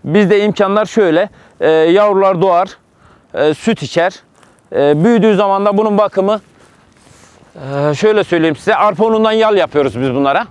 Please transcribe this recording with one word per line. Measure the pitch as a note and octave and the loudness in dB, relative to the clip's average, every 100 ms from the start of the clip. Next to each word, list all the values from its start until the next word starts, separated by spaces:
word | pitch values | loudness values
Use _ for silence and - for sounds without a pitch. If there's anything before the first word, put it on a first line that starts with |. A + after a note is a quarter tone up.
Bizde | C#3 E3+ G3 G3+ | -2 0 2 2
imkanlar | G#3 - G3 G3+ G#3 | 0 -2 -2 -2 -2
şöyle. | - F#3+ D#3+ G3+ - - _ | 0 0 0 -2 -8 -20 _
E, | D3+ | 0
yavrular | D#3+ D#3+ F#3 G#3 G3 G3 F3+ | 2 2 2 2 2 0 0
doğar. | F#3+ F3 F#3+ - _ _ _ _ _ | 0 0 -2 -10 _ _ _ _ _
E, | - D3+ | -4 -2
süt | D3+ - A3+ | -2 -4 -4
içer. | C#3 - F3 - _ _ _ _ _ - | -4 -2 -4 -6 _ _ _ _ _ -2
E, | C#3+ D3 | 0 2
büyüdüğü | F#3+ A#3 A3 G3 | 2 2 2 2
zaman | G3+ G3 G3+ | 0 0 0
da | G3+ | 0
bunun | A3 G#3 | 0 0
bakımı, | G#3 - F#3+ G#3+ _ _ _ _ _ _ _ - - _ - - | 0 -2 -2 -4 _ _ _ _ _ _ _ -20 -20 _ -20 -18
e, | C3+ C#3 D3 | -10 -4 -2
şöyle | D3 G#3+ G#3+ | 0 0 2
söyleyeyim | F#3+ E3+ D#3+ D3 | 0 0 0 -2
size. | - G#3 | -2 0
Arpa | G#3 F3 A3 | 0 0 0
unundan | A3 A3 | 0 0
yal | A3 A3 G3+ | 0 0 0
yapıyoruz | D#3+ D3 C3+ A2 | 0 -2 -2 -2
biz | C3+ | -4
bunlara. | B2+ C#3 D3 A3+ | -2 0 -2 -4